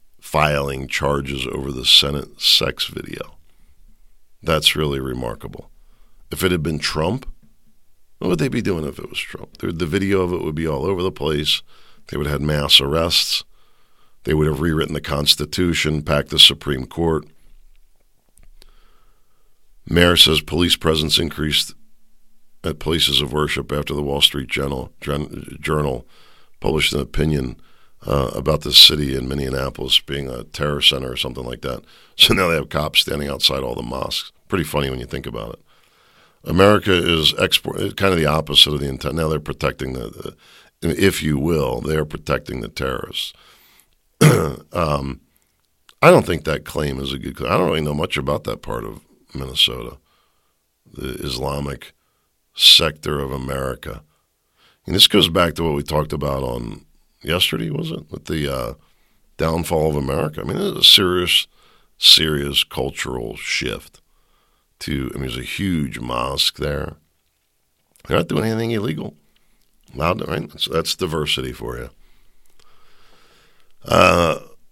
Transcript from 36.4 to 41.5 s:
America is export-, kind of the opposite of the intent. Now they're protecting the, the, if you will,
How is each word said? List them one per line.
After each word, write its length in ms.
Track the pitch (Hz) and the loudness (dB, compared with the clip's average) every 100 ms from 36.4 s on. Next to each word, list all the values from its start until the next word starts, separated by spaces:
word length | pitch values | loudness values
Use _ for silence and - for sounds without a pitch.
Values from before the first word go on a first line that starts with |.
America 480 | - 85 98 104 104 | -2 6 8 6 4
is 420 | 90 85 82 76 - | 2 4 4 2 2
export-, 580 | 92 - - - 98 - | 0 0 -2 -4 -4 0
kind 160 | 98 | 2
of 60 | 90 | 4
the 80 | 76 | 4
opposite 460 | 78 76 73 - | 2 2 4 4
of 80 | 73 | 2
the 80 | 69 | -2
intent. 260 | 67 71 | -4 -4
Now 140 | 76 80 | 0 0
they're 120 | 78 | -2
protecting 540 | 73 - - - 65 | -4 -4 -2 -2 -6
the, 420 | 65 55 55 - - - - - - | -6 -8 -10 -14 -14 -20 -20 -20 -4
the, 240 | - - | -2 4
if 180 | 98 90 | 2 2
you 160 | 82 71 | 0 0
will, 420 | 76 | 2